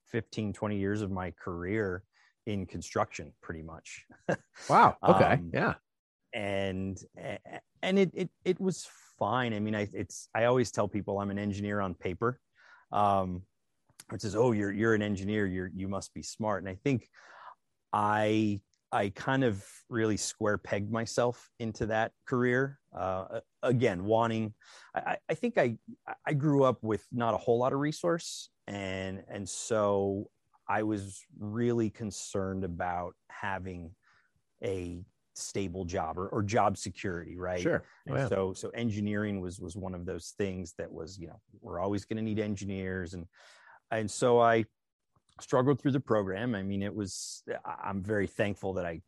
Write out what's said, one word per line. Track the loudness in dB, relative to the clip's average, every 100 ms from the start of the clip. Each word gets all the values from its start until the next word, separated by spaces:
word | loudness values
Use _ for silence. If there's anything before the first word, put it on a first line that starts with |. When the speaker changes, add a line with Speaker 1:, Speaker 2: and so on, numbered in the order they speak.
| _
Speaker 1:
fifteen, | -6 -4 -4 -4
twenty | -2 -4 -2
years | 0 -2
of | -2
my | -4 -6
career | -8 -8 -6 -2 0 0 -2 -8 _ _ _ -6
in | -4 -4
construction, | -8 -4 -2 -2 -4 -14 -14
pretty | -10 -10
much. | -10 -14 -14 -18 -18 -8 -2
<laughs> | -2 _ -8 4
Speaker 2:
Wow. | 8 8 8
Okay. | 6 6 6
Speaker 1:
Um, | 2 0
Speaker 2:
Yeah. | 0 0 -2 _ _ _ _ _
Speaker 1:
and, | -8 -4 -2 -2 -2 -4 -6 -12 -12
a-, | -10 -10 -12 -16 -18 _
and | 2 4
it, | 4
it, | 2 -6 _
it | -2 0
was | 0 -2 -8 -18 -18 -4
fine. | 0 2 0
I | 0
mean, | 0
I, | 0 -2
it's, | -4 -8 -10 -6
I | 2
always | 4 4 2
tell | 0 0
people | -2 -2 -2
I'm | -2
an | -2
engineer | -2 -2 -2 -2
on | -2
paper, | -4 -6 -2 -2 -2 _ _ -20 -20 _
um, | 2 4 4 2 -4 -10 _ _ _ _ -20 -12
which | -6
is, | 0 4
"Oh, | 4
you're, | 4 2
you're | 2 4
an | 4
engineer. | 4 0 0 0 0
You're, | 0 -4
you | -4 -4
must | -4 -6
be | -10
smart." | -10 -4 -2 -2
And | -4
I | -4
think | 0 0 0 -18 -20 -20 -20 -20 _ _ _
I, | 2 4 4 4 4 4 0 -6 _ _
I | 0 0
kind | -2 0 2
of | 2 0 -6 -20 -6
really | 0 0 0
square | -2 -2 0 0
pegged | 0 -4 -2
myself | -2 -2 0 0 0 -10 -8
into | -6 -4 -2
that | 0 0 -4 -2
career. | 2 4 4 0 -4 _
Uh, | -6 -4 -4 -6
a-, | -10 -12 _
again, | 2 4 4 2
wanting, | 2 4 4 2 -2 -6 -18 -20 -10
I, | -6
I, | -4 -4 -4
I |
think | -2 0 2
I, | 2 0 -8 -16 -14 -8 -2
I |
grew | 0 4 6
up | 6 4
with | 0 -2 -2
not | -2 2
a | 2
whole | 2 2
lot | 2
of | 0
resource. | -2 0 0 0 -2 -12 -14 _ -8
And, | -6 -4 -2 -4 -6 -8
and | -8 -8
so | -8 0 2 4 4 2 0 -4 _ _ _ -2
I | 0
was | 0 -2 -4 -12 -18 -12
really | -6 -2 0 2 0
concerned | -2 -8 -8 -6 -4 -2 -2
about | -4 -4 -4 -4 -6 -12 -18
having | -10 -6 -6 -6 -10 -12 -16 _ _ _ _ _ -10
a | -6 -4 -6 -8 -14 _ _
stable | -14 -8 -4 -4 -4
job | -4 -2 -2 -4
or, | -2
or | 0
job | 2 4 4 2
security, | -4 -6 -6 -6 -6 -8
right? | -4 0
Speaker 2:
Sure. | 2 0 -2 -14 -4
Speaker 1:
And | -2
Speaker 2:
Oh, |
yeah. | 0
Speaker 1:
so, | 2 0
so | -2 -8
engineering | -4 -2 0 0 0 -2 -2
was, | -6 -8
was | -10 -8
one | -8
of | -8 -6
those | -8 -8 -4
things | -4 -4 -8 -10
that | -10
was, | -10 -12 -12
you | -14
know, | -16 _ -18
we're | -10 -4
always | -2 -2
gonna | -2 -4
need | -2 0
engineers. | -2 -2 -4 -4 -4 -4 -4
And, | -8 -12 _ -20 -20 -20 -20 -6
and | -2 -2
so | 2 6 8
I | 8 6 4 _ _ _ _ _ _ -20
struggled | 0 4 4 4
through | 2
the | 0
program. | 2 2 2 -2 -2
I | -2
mean, | -2 -2
it | -2
was, | -2 -4 -6 -12 -12 -8 -8
I, | -8 -8 -6
I'm | -4
very | 0 0 0
thankful | 0 -2 -2 -4
that | -2 -4
I | -6